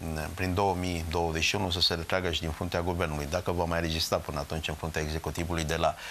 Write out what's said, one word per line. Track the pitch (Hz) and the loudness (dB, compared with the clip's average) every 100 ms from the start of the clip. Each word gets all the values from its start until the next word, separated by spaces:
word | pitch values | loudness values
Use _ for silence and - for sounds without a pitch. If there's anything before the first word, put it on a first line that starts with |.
| 82 78 78 | -4 -4 -4
prin | 85 92 | -2 0
două | 92 101 90 | 4 4 4
mii | 90 85 82 | 0 0 0
douăzeci | 87 82 80 | 0 2 2
și | 78 101 | 2 2
unu, | 92 | 0
să | 90 | 2
se | - | 2
retragă | 85 82 95 92 | 2 0 0 2
și | 82 | 0
din | 82 | -2
fruntea | 78 90 90 | -2 -2 0
guvernului, | 87 87 85 76 71 | 0 0 0 0 -2
dacă | 87 87 | -2 0
va | 87 | 0
mai | 85 85 | 2 0
rezista | 85 80 - 87 | 0 0 0 0
până | 78 73 | 0 -4
atunci | 69 80 80 | -4 -4 -4
în | |
fruntea | 76 82 78 | -4 -4 -2
executivului | 76 78 78 78 85 82 | -2 -2 -4 -4 -2 0
de | 80 82 | 0 2
la | 80 - - | 2 0 -8